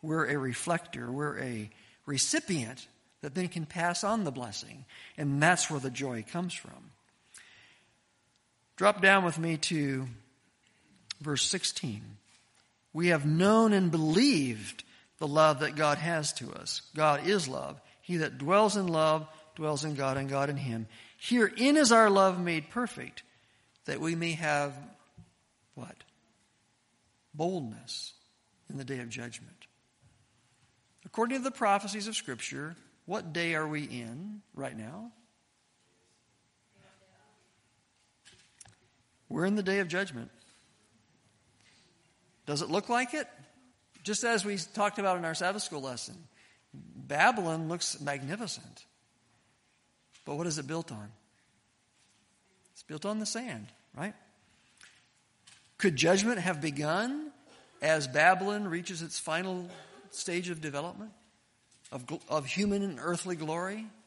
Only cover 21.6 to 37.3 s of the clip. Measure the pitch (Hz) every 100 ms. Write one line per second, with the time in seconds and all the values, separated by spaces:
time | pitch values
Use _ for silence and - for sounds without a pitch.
21.6 | 254 302 269 226 214 196 190 180 175 160
22.6 | 147 240 240 - - - - _ _ _
23.6 | _ _ - 139 160 165 170 160 160 147
24.6 | 143 135 143 - _ - - _ _ _
25.6 | _ - 113 - - _ _ _ _ _
26.6 | _ _ _ _ _ _ _ 147 170 185
27.6 | 123 110 123 - - - _ _ _ _
28.6 | _ 139 131 135 120 113 120 117 - -
29.6 | - _ _ _ _ _ _ _ _ _
30.6 | _ _ _ _ - - 233 262 254 247
31.6 | 220 202 208 208 208 220 - 120 - 135
32.6 | 151 165 - _ - 202 175 160 170 160
33.6 | 156 151 147 123 117 123 196 214 _ -
34.6 | 135 110 110 170 233 _ _ _ _ _
35.6 | _ _ _ _ _ _ _ _ _ _
36.6 | _ _ 190 185 190 190 208